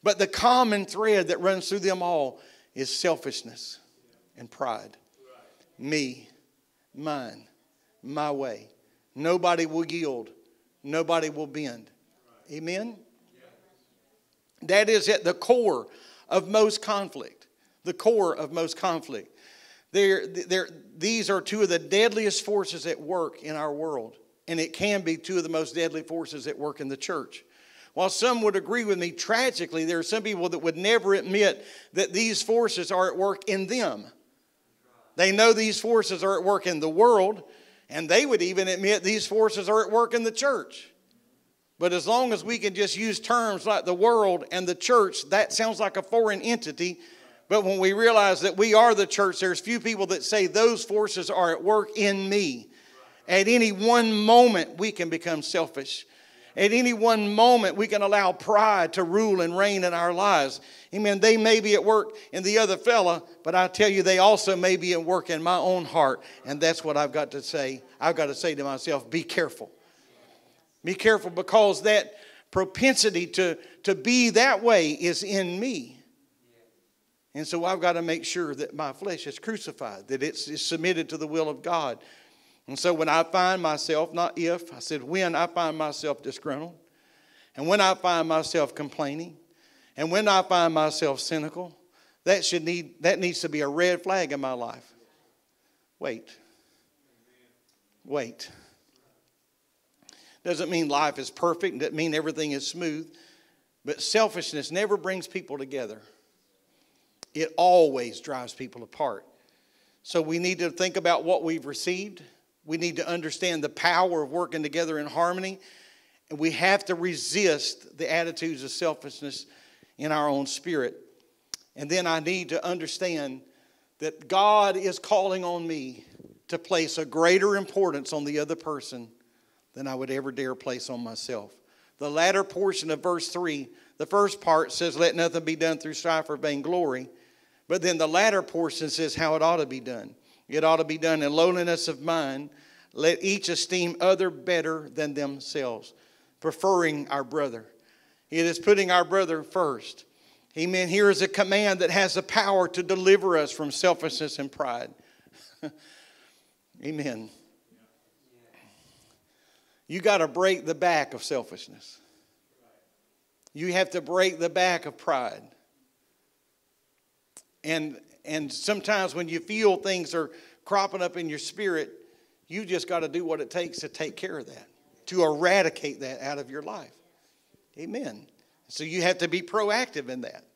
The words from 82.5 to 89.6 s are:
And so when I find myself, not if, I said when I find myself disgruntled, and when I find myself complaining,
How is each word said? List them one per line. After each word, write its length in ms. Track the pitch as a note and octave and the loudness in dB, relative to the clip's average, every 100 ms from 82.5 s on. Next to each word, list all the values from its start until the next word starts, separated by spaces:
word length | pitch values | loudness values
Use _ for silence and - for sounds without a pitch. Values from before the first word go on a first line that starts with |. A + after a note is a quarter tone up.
| _ - | _ -14
And 120 | C3+ | -2
so 160 | F3+ | 0
when 140 | E3 D#3 | 2 2
I 120 | D#3+ | 2
find 400 | E3 F#3 F3+ F#3+ | 2 2 2 2
myself, 500 | E3 D3+ - D3+ E3 | -2 -2 -2 -2 -2
not 280 | D#3+ F3 - | -2 -4 -2
if, 340 | E3+ F3 E3+ | -2 -4 -6
I 60 | A#2+ | -16
said 240 | - D3+ | -8 -8
when 320 | B2 F#3+ F3+ | -4 -2 0
I 100 | D#3+ | 0
find 320 | E3+ F3 E3 D#3 | -2 0 -2 -2
myself 460 | D#3 C#3+ D3+ C#3 | -6 -4 -6 -6
disgruntled, 520 | - - D#3 C#3 E3 - _ _ _ _ _ _ _ | -8 -10 -8 -8 -10 -18 _ _ _ _ _ _ _
and 120 | - D#3 | -8 0
when 120 | G#3 | 4
I 140 | F#3+ | 4
find 340 | F#3 F3+ E3+ D#3+ | 4 0 0 2
myself 460 | D#3+ D#3 E3 C#3+ | 0 0 -2 -2
complaining, 640 | - D3 - C#3+ D3 F3 D3+ _ _ | -4 -10 -6 -6 -6 -12 -16 _ _